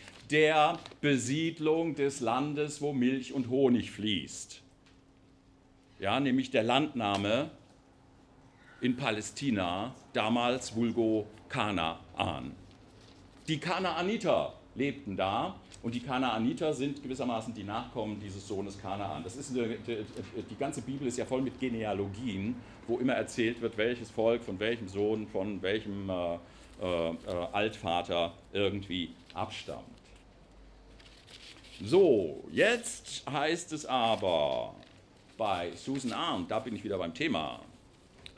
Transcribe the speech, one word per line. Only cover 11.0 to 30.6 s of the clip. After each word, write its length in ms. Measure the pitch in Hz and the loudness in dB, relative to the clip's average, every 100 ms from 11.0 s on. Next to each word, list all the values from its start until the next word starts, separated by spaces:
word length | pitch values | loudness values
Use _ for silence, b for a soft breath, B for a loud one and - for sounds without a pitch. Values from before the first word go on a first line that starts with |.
| 113 110 104 - - | 4 2 0 -10 -8
Kanaan. 1080 | - 107 95 82 82 - - 95 71 64 - - - - - - - - - - | -2 0 2 0 -4 -12 -4 -4 -2 -8 -12 -18 -20 -20 -20 -20 -20 -20 -18 -4
Die 100 | 156 | -4
Kanaaniter 920 | 170 180 185 165 180 233 180 107 71 - - - | -2 -2 0 0 0 0 4 4 4 -6 -16 -2
lebten 420 | 143 - - 92 | -2 -2 -6 0
da 420 | 95 107 170 190 B B | 0 2 -2 -6 B B
und 100 | 117 | -6
die 60 | 120 | -4
Kanaaniter 760 | 120 127 131 110 113 156 160 | -2 0 0 2 2 2 0
sind 300 | 139 143 143 | 0 -2 -4
gewissermaßen 500 | 123 131 127 117 113 | -8 -4 -2 -2 -4
die 100 | 107 | -8
Nachkommen 560 | 101 110 123 123 107 101 | -4 -6 -6 -4 -4 -4
dieses 280 | 101 95 - | -8 -10 -6
Sohnes 340 | 101 101 98 | -6 -6 -8
Kanaan. 420 | 98 101 98 76 | -6 -4 -4 -6
Das 120 | 82 131 | -8 -10
ist 160 | 135 | -4
eine, 240 | 127 113 113 113 | -2 -2 -2 -4
die, 120 | 113 107 - - 120 - | -6 -6 -10 -10 -8 -10
die 60 | 104 | -6
ganze 260 | 139 - | -4 -4
Bibel 260 | 120 135 135 | -6 -4 -4
ist 100 | 123 | -2
ja 80 | 113 | -2
voll 160 | 131 | 0
mit 180 | 131 - | -2 -2
Genealogien, 960 | 131 113 107 101 101 98 127 95 101 123 B B - | -2 -2 -2 0 -2 -4 -4 -2 -2 -4 B B -4
wo 100 | 113 | 0
immer 140 | 127 | 2
erzählt 480 | 113 110 - 113 117 | 2 0 2 0 2
wird, 160 | 113 104 | -4 0
welches 320 | 113 123 110 | 0 0 -6
Volk 340 | - 113 117 | 2 4 4
von 160 | 117 95 | 0 -2
welchem 280 | 107 120 98 | -2 -2 -4
Sohn, 400 | 98 104 110 104 | 0 2 2 -2
von 340 | 101 98 98 | -4 -4 -2
welchem, 480 | 90 107 110 101 98 | 0 0 -2 -6 -2
äh, 260 | 92 87 85 B B B - | -2 -2 -4 B B B -6
äh, 280 | 90 85 82 | -2 0 0
äh, 40 | 82 - 90 87 | -2 -4 -4 -2
Altvater 800 | 101 107 107 95 87 87 87 85 - - | 0 0 0 0 0 2 0 0 -2 -8
irgendwie 580 | 98 98 101 98 90 85 - - | 0 0 0 -4 -4 -4 -8 -14
abstammt. 500 | 85 - - - 62 - - - - - - - - | -8 -6 -8 -10 -12 -12 -20 -20 -20 -20 -20 -20 -20